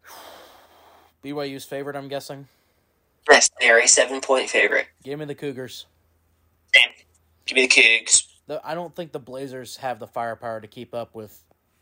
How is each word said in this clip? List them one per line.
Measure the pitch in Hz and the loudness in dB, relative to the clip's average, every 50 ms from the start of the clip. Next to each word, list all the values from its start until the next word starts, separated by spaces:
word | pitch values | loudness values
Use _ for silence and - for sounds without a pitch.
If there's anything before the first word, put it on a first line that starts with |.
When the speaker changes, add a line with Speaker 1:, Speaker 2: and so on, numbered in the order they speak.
| _ | _
Speaker 1:
<sighs> | - - - - - - - - - - - _ _ _ _ _ - _ _ _ _ _ _ | -20 -20 -20 -20 -20 -20 -20 -20 -20 -20 -20 _ _ _ _ _ -20 _ _ _ _ _ _
B | - 139 | -14 -10
Y | 147 147 143 | -8 -6 -6
U's | 139 135 131 - | -6 -8 -10 -12
favorite, | - 143 139 139 147 139 | -10 -10 -8 -8 -8 -10
I'm | 143 139 135 | -10 -10 -10
guessing? | 139 139 - - 143 139 139 - _ _ _ _ _ _ _ _ _ _ _ _ _ _ - - | -10 -10 -10 -12 -14 -16 -18 -20 _ _ _ _ _ _ _ _ _ _ _ _ _ _ 4 6
Speaker 2:
Yes, | - 147 - - - - | 6 6 6 2 0 0
they | 123 117 | 2 4
are | 113 117 | 4 6
a | - - | 6 6
seven-point | - 139 - 131 135 135 - - 135 127 - - | 6 4 4 2 -2 -4 0 0 0 0 0 0
favorite. | - - - - - - - - _ _ | 2 2 2 2 2 -2 -4 -4 _ _
Speaker 1:
Give | - 131 143 151 | -12 -10 -10 -8
me | 156 | -8
the | 143 143 | -10 -10
Cougars. | - 151 143 131 127 127 113 - - - _ _ _ _ _ _ _ _ _ _ _ _ _ _ _ _ _ - | -8 -8 -8 -8 -10 -12 -14 -14 -18 -20 _ _ _ _ _ _ _ _ _ _ _ _ _ _ _ _ _ 4
Speaker 2:
Same. | - - - - _ _ _ _ _ _ _ _ _ _ | 4 4 4 -2 _ _ _ _ _ _ _ _ _ _
Give | - 127 | -4 0
me | 131 127 | 0 2
the | 127 | 4
Cougs. | - 131 117 113 113 113 110 - - - - - _ _ _ | 6 6 6 6 6 2 2 2 2 2 2 -2 _ _ _
Speaker 1:
The, | - 147 - | -12 -12 -10
I | - 143 160 | -8 -8 -8
don't | 175 175 160 - | -8 -8 -10 -12
think | 180 170 143 | -12 -12 -10
the | - 143 | -12 -14
Blazers | 117 127 127 135 139 131 127 127 123 - - - | -14 -14 -12 -12 -10 -10 -10 -12 -14 -14 -12 -8
have | 139 127 120 110 | -8 -8 -6 -8
the | 117 | -10
firepower | - - 123 117 117 113 - - 117 113 110 | -10 -8 -6 -6 -6 -8 -8 -10 -10 -10 -10
to | 107 | -12
keep | 101 - 127 117 - - | -16 -16 -16 -14 -10 -10
up | 120 113 - - | -10 -10 -10 -12
with | 113 107 101 - _ _ _ _ _ _ _ _ _ | -16 -16 -16 -20 _ _ _ _ _ _ _ _ _